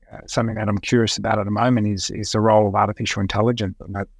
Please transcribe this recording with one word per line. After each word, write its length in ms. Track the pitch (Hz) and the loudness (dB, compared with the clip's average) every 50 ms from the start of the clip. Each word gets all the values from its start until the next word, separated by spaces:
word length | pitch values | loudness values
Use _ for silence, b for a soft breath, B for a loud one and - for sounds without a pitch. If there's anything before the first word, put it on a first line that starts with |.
| _ - | _ -20
uh, 80 | 110 - - | -20 -20 -16
something 300 | - - 127 117 110 107 | -6 -2 -2 0 0 -2
that 120 | 110 107 104 | -2 -2 0
I'm 80 | 104 | -2
curious 400 | 101 - - 127 120 113 101 - | -2 0 2 2 2 4 2 0
about 220 | - 101 107 107 107 | -2 -2 -2 -2 0
at 80 | 98 | -2
the 40 | 101 | -2
moment 360 | 104 104 117 127 127 113 104 | 0 0 2 2 2 2 2
is, 240 | 104 101 95 - - | 0 -2 -2 -4 -6
is 220 | - - 104 - | -6 -8 -6 -2
the 80 | - 110 | 0 2
role 280 | 107 110 107 107 107 101 | 4 6 6 6 6 4
of 60 | 98 | 2
artificial 480 | 104 104 101 107 - 117 - - 107 | 2 0 0 -2 -4 -4 -4 -2 -2
intelligence 520 | 104 92 - 107 107 120 120 113 107 95 92 - | -2 -2 0 0 0 0 0 0 -4 -6 -6 -8
and 140 | 90 92 98 | -12 -10 -8
that, 140 | 98 98 - _ | -8 -8 -10 _